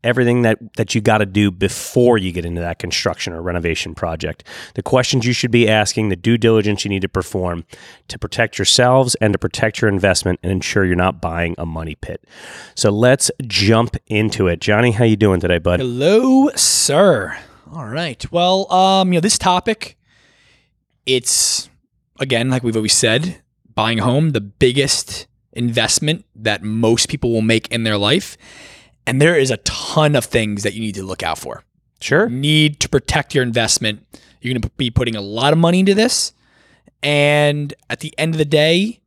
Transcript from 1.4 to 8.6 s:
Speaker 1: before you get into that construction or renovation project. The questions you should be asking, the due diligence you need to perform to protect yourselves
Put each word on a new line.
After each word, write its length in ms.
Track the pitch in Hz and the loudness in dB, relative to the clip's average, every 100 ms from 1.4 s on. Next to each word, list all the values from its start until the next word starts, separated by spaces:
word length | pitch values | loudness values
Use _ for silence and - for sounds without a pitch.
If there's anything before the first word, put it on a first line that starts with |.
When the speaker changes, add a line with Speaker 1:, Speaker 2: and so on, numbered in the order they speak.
| 101 | 0
Speaker 1:
before 640 | 90 95 - - 131 123 117 | 0 -4 -4 -2 2 4 4
you 140 | 92 | 0
get 120 | 87 | -6
into 160 | 85 85 | -6 -6
that 180 | 85 82 | -6 -8
construction 540 | 87 - - 80 - | -6 -4 -4 -6 -10
or 80 | 82 | -8
renovation 500 | 87 87 85 78 - | -6 -4 -2 -4 -6
project. 500 | 85 85 80 78 - - - - | -8 -6 -6 -8 -10 -18 -20 -12
The 80 | - | -10
questions 460 | - 131 123 135 117 | 0 0 2 0 0
you 60 | |
should 180 | 120 123 | -2 2
be 180 | 120 110 | 4 4
asking, 400 | 107 104 - 107 | 4 2 -2 -2
the 60 | 87 | -2
due 240 | 113 117 | 0 2
diligence 440 | 113 110 104 101 | 4 4 2 -2
you 60 | 104 | -2
need 140 | 98 | -4
to 40 | 92 | -2
perform 560 | 92 87 98 90 85 85 - - - - | -6 -6 -4 -4 -6 -10 -20 -20 -20 -16
to 100 | - | -12
protect 400 | - - 113 | -8 -4 -4
yourselves 560 | - | -2